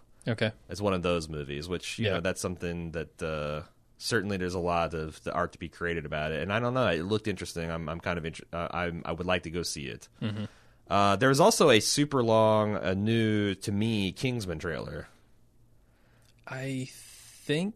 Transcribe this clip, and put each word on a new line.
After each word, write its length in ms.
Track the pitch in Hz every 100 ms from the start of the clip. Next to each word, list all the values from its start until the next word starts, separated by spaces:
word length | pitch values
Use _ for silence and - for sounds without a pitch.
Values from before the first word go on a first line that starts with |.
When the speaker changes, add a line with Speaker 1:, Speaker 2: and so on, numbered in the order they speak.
| - - -
Speaker 1:
Okay. 240 | 110 107 - -
Speaker 2:
It's 100 | 92
one 120 | 101
of 80 | 92
those 240 | 87 87 80
movies, 400 | 76 69 71 85
which, 320 | 87 - -
you 60 | 107
Speaker 1:
Yeah. 80 | 87
Speaker 2:
know, 40 |
that's 180 | 90 90
something 500 | 98 87 87 85 85
that, 300 | 80 76 -
uh, 420 | 82 78 76 76 - _ _ -
certainly 400 | - 117 98 98
there's 160 | 90
a 60 | 92
lot 340 | 87 85 82
of 280 | 80 78 -
the 100 | -
art 180 | 82 85
to 60 | -
be 80 | 82
created 380 | - 85 85 73
about 260 | 76 76
it. 100 | 78
And 100 | 87
I 60 | 107
don't 140 | 120
know, 140 | 127 110
it 160 | 82
looked 240 | 92 107 107
interesting. 420 | 92 87 85 82
I'm, 180 | 82 78
I'm 100 | 85
kind 180 | 95 85
of 80 | 80
inter-, 200 | - -
uh, 140 | 85 85
I'm, 300 | 85 87 85 -
I 60 |
would 120 | 85 90
like 180 | 90
to 60 | 85
go 140 | 85
see 220 | 80 78 67
it. 200 | - - -
Speaker 1:
Mm-hmm. 240 | 113 104 104 - - - -
Speaker 2:
Uh, 260 | 98 101 98
there 100 | 131
was 100 | 139
also 280 | 190 - 165
a 100 | 110
super 420 | - - 147 139
long, 520 | 113 110 110 107 107 101
uh, 160 | 87
new 640 | 95 104 113 110 107 104 95
to 160 | -
me 400 | 101 113 107 95
Kingsman 460 | - 131 123 92 78
trailer. 480 | 87 71 - 78 - - _ - _ _ _ - _ _ _ _ _ - -
Speaker 1:
I 400 | 131 135 131 131
think 840 | - - - - - - 151 196